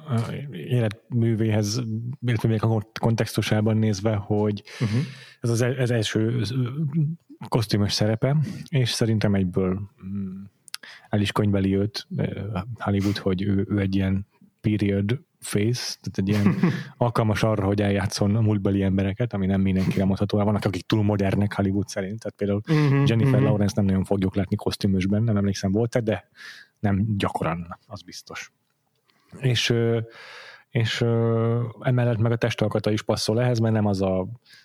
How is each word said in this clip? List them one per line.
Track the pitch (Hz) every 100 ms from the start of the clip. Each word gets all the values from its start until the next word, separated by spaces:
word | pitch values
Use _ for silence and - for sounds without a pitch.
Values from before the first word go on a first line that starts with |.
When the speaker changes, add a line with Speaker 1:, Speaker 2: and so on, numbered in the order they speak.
| -
Speaker 1:
ö, | 117 107 107 143 -
életművéhez, | - 123 110 107 - 120 113 110 110 107 101 120 113 110 120 135 123
illetve | 113 117
még | 110
a | 113
kont-, | 110 - -
kontextusában | 117 113 110 - - 107 110 110
nézve, | 110 95 113
hogy | 104 - 104 107 104 - -
Speaker 2:
Mhm. | 101 117 160 - - -
Speaker 1:
ez | 117
az | 113
el-, | 123 131
ez | 120
első, | 120 104 110 110 120
ö, | 104 131 123 143 147 160 151 170 _ 302 -
kosztümös | 123 - 104 101
szerepe, | - 107 110 131 151 135 - -
és | 139 120
szerintem | - 113 110 107
egyből, | 98 92 95 92 95 101 _ 95
mm, | 101 95 95 101 _ - - - - -
el | 107
is | 98
könyveli | - 104 101 98 98
őt, | 101 - - 151
ö, | 101 - 98 95 113 113
Hollywood, | - 101 101 98
hogy | 98 92
ő, | 101 98 -
ő | 101
egy | 98
ilyen | 98 95 98 - _ - _
period | 110 107 101 98 101 127 _ _
face, | - 104 110 123 - -
tehát | - -
egy | 98
ilyen | 104 101 131 175 -
Speaker 2:
<laughs> | - -
Speaker 1:
alkalmas | 120 127 110 98
arra, | 110 104
hogy | 95 101
eljátszon | 101 98 98 - 104 107
a |
múltbeli | 107 104 101 98
embereket, | 98 95 98 95 120
ami | 101 95
nem | 98
mindenkire | 98 92 95 -
mondható | 98 95 101 104
el. |
Vannak, | 101 104
akik | 107 92 -
túl | 110
modernek | 104 101 95 95 101
Hollywood | - 98 98 95
szerint, | 104 95 110
tehát | 101 -
például | 101 104 131 151 147
Speaker 2:
Mhm, | 139 135
Speaker 1:
Jennifer | 113 135 131
Speaker 2:
mhm. | 107
Speaker 1:
Lawrence | 104 101 -
nem |
nagyon | 98 95
fogjuk | 90 101 95
látni | 101 90 104
kosztümösben, | - - 101 95 95 107
nem | 117 104
emlékszem, | 101 95 98
volt-e, | 101 117 127
de | 107 92 _ - - - - -
nem | 104 95 110 101
gyakran, | - - 80 85 85 87 -
az | 101
biztos. | 90 - - 82 - _ _ _ _ _ _ _ _ -
És, | 135 113 -
ö, | 117 117 113 113 - - - - - _
és, | 120 113 -
ö, | 120 117 117 113 117 120 117 -
emellett | 135 123 120 110
meg | 117
a | 117
testalkata | 117 - 107 107 107
is | 107
passzol | - 104 - 110
ehhez, | 123 117
mert | 113
nem | 110 104
az | 95
a | 95 92 95 117 _ -